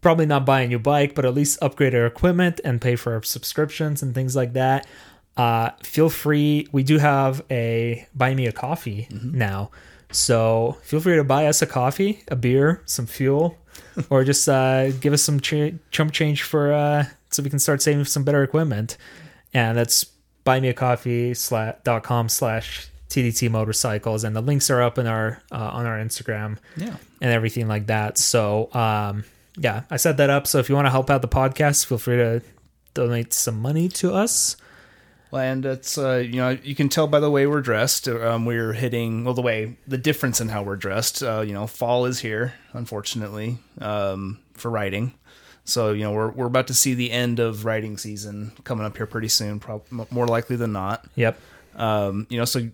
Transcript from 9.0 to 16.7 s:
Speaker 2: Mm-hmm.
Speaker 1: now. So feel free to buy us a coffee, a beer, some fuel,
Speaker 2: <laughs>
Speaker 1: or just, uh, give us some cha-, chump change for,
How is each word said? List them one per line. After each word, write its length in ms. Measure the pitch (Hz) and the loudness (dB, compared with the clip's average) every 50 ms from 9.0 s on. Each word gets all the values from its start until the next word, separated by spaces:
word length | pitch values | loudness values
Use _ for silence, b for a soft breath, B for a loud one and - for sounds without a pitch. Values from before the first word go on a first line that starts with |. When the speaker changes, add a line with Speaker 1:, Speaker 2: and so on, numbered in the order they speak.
| 110 - | -8 -10
Speaker 2:
Mm-hmm. 260 | - 104 110 127 165 131 | -10 -10 -8 -4 -2 0
Speaker 1:
now. 340 | 117 101 98 98 98 - B B B B B B B B | 0 0 0 -2 -6 -8 B B B B B B B B
So 680 | - - - - 123 113 113 113 113 113 117 120 139 - - | -4 -2 2 2 4 4 4 4 4 4 2 0 -2 -6 -8
feel 160 | - - 156 | -4 -2 0
free 160 | 160 180 175 | 2 4 4
to 80 | 160 147 | 4 4
buy 240 | 135 135 143 156 147 | 4 4 4 4 4
us 140 | 147 - | 4 2
a 40 | - | 0
coffee, 580 | - - 135 123 131 143 - 196 202 214 - - - | 0 0 0 0 0 2 2 0 0 0 -4 -6 -6
a 80 | - | -4
beer, 460 | 127 117 123 123 135 139 151 170 - - | 0 2 2 4 6 4 4 2 0 -2
some 200 | - - - 123 | -8 -6 -6 -6
fuel, 520 | 117 - - 139 131 139 143 160 170 165 - _ B B B B | -8 -4 -2 0 2 2 4 2 0 -2 -6 _ B B B B
Speaker 2:
<laughs> 260 | B B B 139 - | B B B -4 2
Speaker 1:
or 140 | 143 135 135 | 4 4 4
just, 240 | 131 139 - - - | 4 2 2 4 4
uh, 420 | 139 131 131 131 131 131 131 131 | 4 4 4 4 4 2 2 0
give 220 | 135 131 131 143 143 | -2 0 0 2 2
us 80 | 147 - | 2 2
some 160 | - 147 143 | 2 0 0
cha-, 320 | - - - 151 147 151 170 165 _ _ | 0 0 -2 0 0 -2 -4 -6 _ _
chump 200 | - - 160 160 | -2 0 0 0
change 320 | 147 - 160 151 147 143 - | 2 0 0 0 0 0 -2
for, 300 | - - 156 147 143 | 0 0 2 2 4